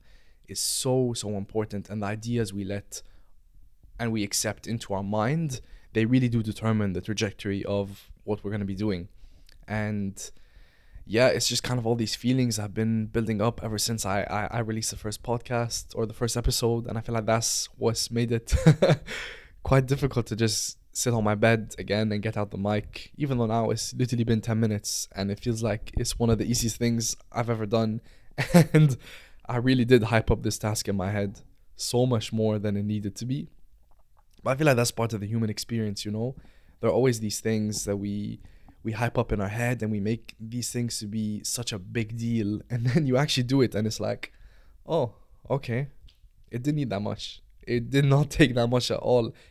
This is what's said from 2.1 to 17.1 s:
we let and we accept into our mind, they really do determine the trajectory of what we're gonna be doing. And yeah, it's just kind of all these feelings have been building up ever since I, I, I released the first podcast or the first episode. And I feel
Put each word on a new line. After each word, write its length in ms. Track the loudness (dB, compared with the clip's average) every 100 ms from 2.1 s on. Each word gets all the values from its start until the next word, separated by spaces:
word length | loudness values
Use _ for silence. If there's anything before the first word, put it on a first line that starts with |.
| -6 -4 -2 -2
we 120 | -4 -6
let 360 | -6 -8 -14 -16 -20 -20 -20 -20 -20 -20 -20 -18 -6
and 140 | -2
we 120 | -2
accept 440 | -2 -2 -2 -4 -6
into 260 | -6 -4
our 100 | -4
mind, 580 | -2 0 2 0 -2 -6 -12 -20 -6
they 100 | 0
really 240 | 4 4 4
do 160 | 2
determine 480 | 0 -2 0 2 0
the 80 | -2
trajectory 640 | -4 -2 -4 -4 -4 -4
of 480 | -2 -2 -4 -8 -18 -12 -6
what 180 | -4
we're 80 | -2
gonna 140 | -4 -2
be 100 | -2
doing. 320 | 0 -2 -6 -16 -20 -20 -20 -20 -6
And 640 | -4 -2 -2 -4 -6 -12 -16 -20 -20 -20 _ -20 -20 -2
yeah, 220 | 4 4
it's 220 | 4 0
just 140 | -2
kind 160 | -2 -2
of 60 | 0
all 100 | 0
these 200 | -2 -2
feelings 400 | 0 2 2 0
have 180 | -4
been 340 | -2 0 0 -2
building 340 | -2 0 0
up 200 | 0 -2
ever 160 | -4 -4
since 280 | -2 -2 -2
I, 180 | -2
I, 340 | -2 -2 -2 -4
I 20 |
released 320 | -4 -4 -4
the 60 | -6
first 240 | -8 -6
podcast 640 | -2 -4 -2 -2 -2 -4 -8 -4
or 100 | -4
the 80 |
first 240 | -2 -2 0
episode. 500 | 0 2 2 0 -2
And 100 | -6
I 40 |
feel 120 | -4